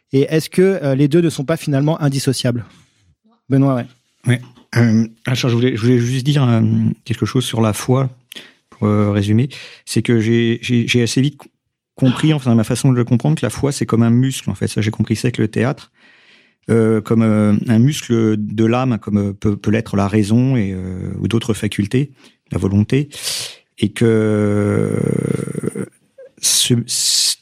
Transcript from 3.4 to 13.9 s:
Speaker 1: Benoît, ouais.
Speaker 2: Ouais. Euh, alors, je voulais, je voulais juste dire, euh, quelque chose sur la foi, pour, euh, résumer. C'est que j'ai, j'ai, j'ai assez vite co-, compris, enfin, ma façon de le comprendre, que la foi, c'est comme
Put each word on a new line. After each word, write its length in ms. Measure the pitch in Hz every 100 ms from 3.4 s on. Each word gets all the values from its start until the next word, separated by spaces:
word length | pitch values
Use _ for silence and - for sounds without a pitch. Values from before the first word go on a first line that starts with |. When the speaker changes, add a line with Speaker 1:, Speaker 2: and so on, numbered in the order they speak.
| _
Speaker 1:
Benoît, 260 | 135 139 127
ouais. 100 | 120 _ _ _ -
Speaker 2:
Ouais. 160 | 123 - - _ 117
Euh, 320 | 117 110 113 - -
alors, 120 | 123
je 100 | 131
voulais, 300 | 117 127 120
je 40 |
voulais 180 | 113 127
juste 260 | 120 131 127
dire, 180 | 147
euh, 180 | 127 117 110 113 110 - -
quelque 200 | 110 104
chose 200 | 131 -
sur 160 | 113
la 100 | 113
foi, 380 | 101 - 127 135 - _ - - _ _
pour, 160 | - 104
euh, 240 | 104 104
résumer. 360 | 104 101 110 135 - - - -
C'est 160 | -
que 180 | 113 117
j'ai, 400 | 110 117 117 117
j'ai, 240 | - 120 113
j'ai 160 | 123
assez 200 | 117 -
vite 160 | 135 -
co-, 100 | - _ _ _ _ -
compris, 380 | 131 120 156
enfin, 200 | 156 127
ma 120 | 113 107
façon 260 | 120 139
de 60 | 123
le 80 | 120
comprendre, 320 | 120 147 151
que 80 | 120
la 40 |
foi, 220 | - 135
c'est 140 | 139
comme 180 | 110